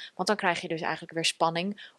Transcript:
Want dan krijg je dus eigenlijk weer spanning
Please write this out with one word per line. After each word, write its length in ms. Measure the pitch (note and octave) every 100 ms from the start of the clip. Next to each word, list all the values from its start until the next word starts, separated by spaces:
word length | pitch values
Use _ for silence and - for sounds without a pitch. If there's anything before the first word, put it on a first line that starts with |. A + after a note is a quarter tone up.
| -
Want 140 | - F#3
dan 80 | G#3
krijg 240 | F#3+ E3+
je 80 | F3+
dus 120 | D#3+
eigenlijk 320 | G#2 D#3 E3+
weer 120 | D#3+
spanning 680 | E3 - E3 E3 F#3+ G3+ -